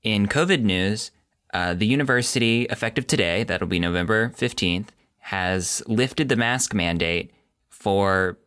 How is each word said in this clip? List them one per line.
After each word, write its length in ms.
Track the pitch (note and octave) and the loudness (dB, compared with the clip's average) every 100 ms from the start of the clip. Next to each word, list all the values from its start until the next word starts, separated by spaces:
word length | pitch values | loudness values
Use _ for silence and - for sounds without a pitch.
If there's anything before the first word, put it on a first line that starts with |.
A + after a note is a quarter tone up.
In 240 | A#2 G#2+ G2+ | 0 2 2
covid 360 | C#3 F3 F3 | 2 2 2
news, 480 | A2 F#2 F#2+ G#2+ - _ _ _ _ | 2 2 0 -2 -8 _ _ _ _
uh, 220 | F2+ F2+ F2 | -2 -2 0
the 100 | G#2+ | 2
university, 760 | C3+ C#3 B2 A#2+ B2+ A#2 A#2 | 2 2 2 2 0 2 2
effective 420 | A#2+ G#2+ A2+ - B2 | 0 -4 -2 -4 0
today, 380 | - F2 F2 | 0 2 0
that'll 240 | A#2 F2+ F2+ | -2 -2 0
be 100 | F2+ | 0
November 520 | E2+ F2 F2 A2 A2+ | 0 0 0 0 0
fifteenth, 640 | - A#2+ - F#2 F2+ G#2 _ _ _ | -2 -4 -2 -2 -2 -6 _ _ _
has 640 | - G2 F2+ F#2 F2 - - | -8 -4 0 -2 -2 -6 -2
lifted 420 | A2+ B2+ - C#3+ | 0 0 -2 0
the 80 | A#2+ | 0
mask 360 | A#2 B2+ - | 0 0 -2
mandate 580 | G#2 E2+ E2+ E2+ E2+ - _ _ _ _ | 0 0 0 0 -2 -6 _ _ _ _
for 680 | - G#2 G2 G3 F#2+ F#2 F2 | -8 0 2 2 2 0 -4